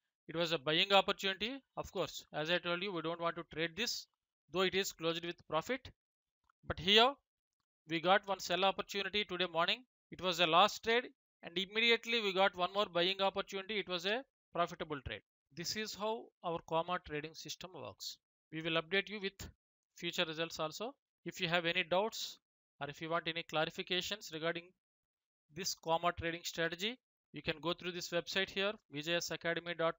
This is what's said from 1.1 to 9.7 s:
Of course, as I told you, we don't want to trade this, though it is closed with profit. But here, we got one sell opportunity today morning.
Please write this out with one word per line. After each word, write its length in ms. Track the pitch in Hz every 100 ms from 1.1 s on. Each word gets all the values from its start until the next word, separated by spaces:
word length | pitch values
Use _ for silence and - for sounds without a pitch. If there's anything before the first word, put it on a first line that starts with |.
| 196 196 185 214 269 _ -
Of 160 | 151
course, 320 | 196 156 - -
as 180 | 156 156
I 100 | 175
told 220 | 175 175
you, 120 | 202
we 80 | 175
don't 180 | 160 170
want 160 | 170 165
to 80 | 165
trade 180 | 151 165 165
this, 320 | 240 - - _ _ _ _
though 80 | 160
it 140 | 190 180
is 180 | 196
closed 320 | - 165 165 170
with 220 | 170 -
profit. 400 | 156 160 254 - - _ _ _ _ _ _ -
But 140 | -
here, 340 | 165 208 247 285 _ _ _ _ _ _ -
we 100 | 165
got 280 | 160 202 202
one 120 | 185
sell 240 | - 175
opportunity 640 | 196 190 - 202 190 202 208
today 220 | 180 180
morning. 320 | 165 175